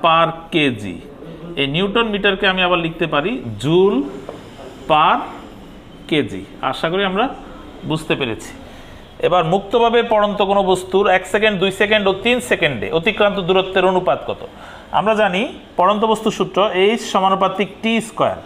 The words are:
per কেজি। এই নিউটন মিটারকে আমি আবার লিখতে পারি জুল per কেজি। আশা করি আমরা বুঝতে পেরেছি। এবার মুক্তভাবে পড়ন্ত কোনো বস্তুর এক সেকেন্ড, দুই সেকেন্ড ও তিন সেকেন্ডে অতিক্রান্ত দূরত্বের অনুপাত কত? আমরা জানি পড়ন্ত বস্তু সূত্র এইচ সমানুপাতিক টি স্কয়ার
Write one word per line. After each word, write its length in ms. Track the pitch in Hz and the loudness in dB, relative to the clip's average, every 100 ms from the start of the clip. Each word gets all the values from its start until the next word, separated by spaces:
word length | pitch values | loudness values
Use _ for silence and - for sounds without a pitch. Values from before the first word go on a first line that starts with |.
per 240 | 170 165 165 - - | 4 4 2 0 -4
কেজি। 420 | 156 147 113 104 85 - - - - 170 170 | 0 2 0 -8 -10 -14 -18 -16 -16 -12 -4
এই 60 | 139 | -2
নিউটন 320 | 151 202 202 226 | 0 0 0 0
মিটারকে 340 | 202 202 190 202 | 0 0 2 0
আমি 80 | 185 180 | 2 2
আবার 140 | 175 165 | 2 0
লিখতে 200 | 165 160 | -2 0
পারি 160 | 151 165 254 120 104 | 0 -2 -4 -8 -6
জুল 320 | 143 170 196 240 285 - - - - - - - - | 2 4 4 2 -4 -10 -14 -16 -18 -18 -18 -18 2
per 300 | 151 165 233 - - - - - - - - - | 4 4 2 -2 -14 -18 -20 -20 -20 -20 -20 -2
কেজি। 320 | 156 113 95 95 - 135 | 0 0 -6 -12 -6 -6
আশা 160 | 131 165 | -2 -2
করি 100 | 180 202 | 0 0
আমরা 140 | 190 269 - - - - - 139 | 0 -2 -4 -16 -18 -18 -14 -6
বুঝতে 240 | 156 - 156 | -6 -2 -2
পেরেছি। 320 | 131 107 - - - - - - - - - | -2 -6 -10 -16 -18 -20 -20 -20 -20 -2 2
এবার 160 | 180 160 | 2 2
মুক্তভাবে 480 | 190 - 240 233 233 233 | 0 0 2 4 2 2
পড়ন্ত 280 | 214 208 196 196 | 2 2 2 2
কোনো 120 | 202 185 | 2 2
বস্তুর 340 | 185 - 190 202 185 | 0 2 2 4 2
এক 80 | - | 2
সেকেন্ড, 220 | 214 220 196 | 0 2 2
দুই 100 | 190 190 | 0 2
সেকেন্ড 240 | 208 214 196 | 2 2 2
ও 20 | 190 | 0
তিন 140 | 240 247 - | 0 0 0
সেকেন্ডে 360 | 202 160 123 98 160 | 0 0 -2 -2 0
অতিক্রান্ত 400 | 165 - 208 196 175 | 0 2 0 0 0
দূরত্বের 400 | 190 190 196 185 | 0 2 2 2
অনুপাত 300 | 185 180 139 - | 2 0 -2 -4
কত? 120 | 98 - - - - - - | -10 -10 -16 -20 -20 -4 -2
আমরা 160 | 190 214 | 0 2
জানি 200 | 208 180 - - - - | 2 0 -4 -8 -12 2
পড়ন্ত 240 | 180 214 220 | 2 4 2
বস্তু 160 | 214 220 - | 2 0 -2
সূত্র 200 | 165 - 202 180 | -2 2 2 4
এইচ 160 | 196 233 - | 2 2 0
সমানুপাতিক 560 | 202 190 190 190 190 202 - | 2 2 2 0 0 -4 -4
টি 100 | 220 226 - | -2 -2 -4
স্কয়ার 300 | - 139 92 | -2 0 0